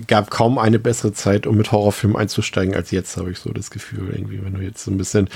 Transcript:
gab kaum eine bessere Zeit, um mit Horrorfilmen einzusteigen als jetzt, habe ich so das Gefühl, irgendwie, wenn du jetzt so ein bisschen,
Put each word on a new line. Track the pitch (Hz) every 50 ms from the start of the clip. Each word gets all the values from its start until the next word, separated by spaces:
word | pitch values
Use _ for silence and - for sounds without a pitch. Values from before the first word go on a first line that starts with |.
| 113
gab | - 113 107 101 -
kaum | - - 117 117 131
eine | 127 110 110 113 110
bessere | 110 123 113 - - 110
Zeit, | 98 - - 101 98 104 - -
um | 113
mit | 104 110 -
Horrorfilmen | 113 107 104 104 98 - - 101 107
einzusteigen | - 107 98 - - 107 - - 104 92 95 95
als | 87 87 -
jetzt, | - 95 92 - -
habe | 90 87 90
ich | 90 -
so | - -
das | 107 104 98 -
Gefühl, | - 104 - - 110 104 98 92
irgendwie, | - - 101 104 101 98 98
wenn | 98 95
du | 98
jetzt | 95 98 - - -
so | 104
ein | 98 95
bisschen, | 92 - - 107 98 - -